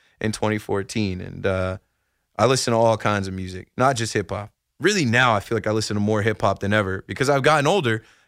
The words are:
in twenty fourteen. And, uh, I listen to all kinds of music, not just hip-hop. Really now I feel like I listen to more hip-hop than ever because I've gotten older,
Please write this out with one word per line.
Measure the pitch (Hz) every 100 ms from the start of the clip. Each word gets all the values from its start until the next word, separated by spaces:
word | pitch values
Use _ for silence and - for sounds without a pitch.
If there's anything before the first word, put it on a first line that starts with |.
| _ -
in | 107
twenty | - 107 107
fourteen. | - 101 95 110 101 92
And, | 95 92 98
uh, | 92 92 92 _ _ _ _ _ -
I | 117
listen | 131 -
to | 113
all | 113 110
kinds | 110 104 95
of | 95
music, | 92 92 - -
not | 131 123
just | 113
hip-hop. | 110 92 98 104 _ _ -
Really | 156 208 127
now | 120 127 107
I |
feel | - 110
like | 107
I |
listen | 110 104
to | 104
more | 104 107
hip-hop | 110 107 107 98
than | 101
ever | 107 95 95 -
because | 101 135
I've | 143
gotten | 139 151 143
older, | 202 123 110 - _